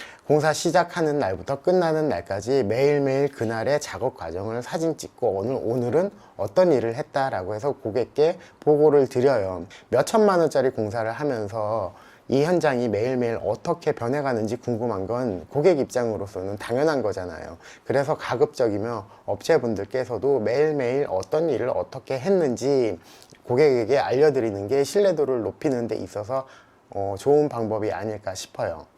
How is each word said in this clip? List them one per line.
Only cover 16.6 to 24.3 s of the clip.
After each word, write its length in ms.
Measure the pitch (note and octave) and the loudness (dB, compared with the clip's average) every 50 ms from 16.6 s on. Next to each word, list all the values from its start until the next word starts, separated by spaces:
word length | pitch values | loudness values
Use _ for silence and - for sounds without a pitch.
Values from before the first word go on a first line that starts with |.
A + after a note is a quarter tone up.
| - - A#2 B2+ D3 D#3+ D3+ C3+ | -6 -4 -2 0 0 0 0 0
거잖아요. 560 | G#2 G#2 F2+ F#2 F2+ F2+ D#2+ D#2+ - - - - - - - - _ | -2 -2 -4 -4 -8 -10 -12 -12 -14 -16 -16 -18 -20 -20 -20 -14 _
그래서 320 | - B2 C3+ C#3 C3+ D3+ | -2 0 0 0 0 -2
가급적이면 920 | - - - C3 A#2 D3 D3 - - B2+ A2+ G2+ G2+ G#2 A#2+ A#2+ A2 G2+ - - - - | -4 -4 -4 0 0 0 0 0 0 0 0 0 -2 -4 -4 -6 -8 -10 -14 -20 -14 -6
업체분들께서도 1160 | - G2+ G2 - - D#3+ D3 B2 A#2 G#2+ F#2 G2 - - C3 B2 A#2+ A#2+ G2 - C#3 C#3 B2+ | -6 -6 -4 0 2 2 2 2 0 -2 -4 -4 -4 -4 -4 -4 -2 -4 -2 0 2 2 2
매일매일 640 | G#2+ G#2 A#2+ C#3 D3+ D#3 D3+ C#3+ B2+ A#2+ B2+ C#3 C#3+ - | 0 0 0 2 2 2 0 0 -2 0 0 -2 -2 -2
어떤 400 | - - A2+ - - D#3 E3+ E3 | -2 -4 -4 -2 -2 0 0 0
일을 200 | C3 G#2 A#2 B2+ | 0 0 -2 -2
어떻게 500 | - F2+ F2+ - - C3 - - C3+ B2+ | -2 -4 -4 -6 -8 -14 -8 -6 -6 -4
했는지 800 | B2 F#3+ G3 F#3 D#3+ C3+ A#2 G#2+ A#2+ C#3 C#3+ C3 A#2+ G#2+ F2+ E2 - - - - - - - _ - | 0 2 2 2 2 0 0 0 0 2 2 2 2 0 -2 -6 -12 -20 -20 -20 -20 -20 -20 _ -4
고객에게 500 | - B2 C3 D#3 D3 C3 A#2+ A2+ G2+ C3+ | -2 2 4 4 4 4 2 2 2 2
알려드리는 720 | D#3 - F#2+ A#2 C3 D3+ D#3 | 2 2 2 2 4 4 4